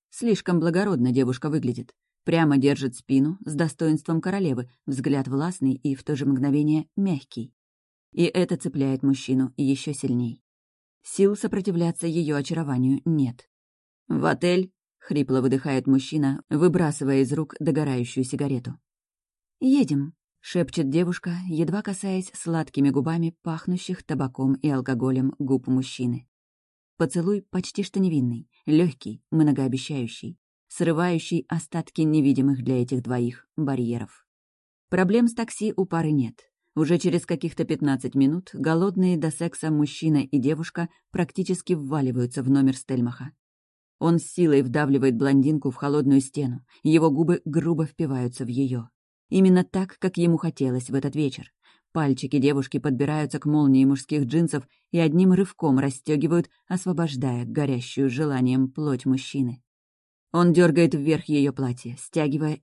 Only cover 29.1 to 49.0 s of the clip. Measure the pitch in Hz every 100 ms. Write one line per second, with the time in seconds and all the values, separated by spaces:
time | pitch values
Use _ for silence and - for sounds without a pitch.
29.1 | 113 _ 160 151 139 131 131 - 143 117
30.1 | - 110 - _ _ _ - 170 156 175
31.1 | 165 - 170 - 165 - 170 - - 156
32.1 | 156 139 127 135 131 123 127 120 127 120
33.1 | 127 120 120 _ - 143 131 117 120 113
34.1 | - _ _ _ _ _ _ _ 185 185
35.1 | 226 233 - 226 - 214 - 190 165 160
36.1 | 147 117 - _ _ _ - 151 170 175
37.1 | 170 - 170 165 - 160 160 147 131 131
38.1 | 139 135 170 185 - 156 165 190 185 185
39.1 | 170 160 - 170 - 156 151 147 - 160
40.1 | 147 135 143 127 156 165 - 165 _ _
41.1 | 190 170 - 185 180 - 175 135 147 131
42.1 | 123 123 131 127 139 135 131 - 131 120
43.1 | 120 143 - _ _ _ _ _ - 165
44.1 | 170 - - 165 139 135 135 147 139 135
45.1 | 117 139 139 135 151 135 123 143 147 139
46.1 | 135 135 151 135 123 - _ 151 160 160
47.1 | 139 165 175 160 165 160 160 156 - 160
48.1 | 131 123 123 123 123 135 123 117 _